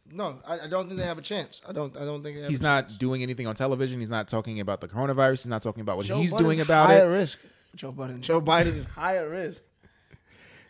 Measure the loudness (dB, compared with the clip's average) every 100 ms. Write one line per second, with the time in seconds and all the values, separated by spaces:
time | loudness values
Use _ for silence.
0 | _ -10 -8 -8 -8 -8 -4 -4 -4 -6
1 | -6 -6 -6 -6 -8 -12 -12 -8 -8 -8
2 | -8 -8 -10 -10 -4 -2 2 2 0 -4
3 | -2 -2 -4 -4 -6 -2 -2 0 -2 -4
4 | -4 -4 -2 -4 -4 -4 -4 -4 -6 -4
5 | 0 4 4 2 -2 -6 -4 -6 -4 -4
6 | -2 0 2 4 2 2 4 6 10 10
7 | 8 4 0 -6 -18 _ _ -16 -12 -10
8 | -10 -6 0 2 4 4 4 0 -6 -6
9 | -4 -2 -4 -6 -8 -10 _ _ _ _
10 | _ -20 _ _ -20 -20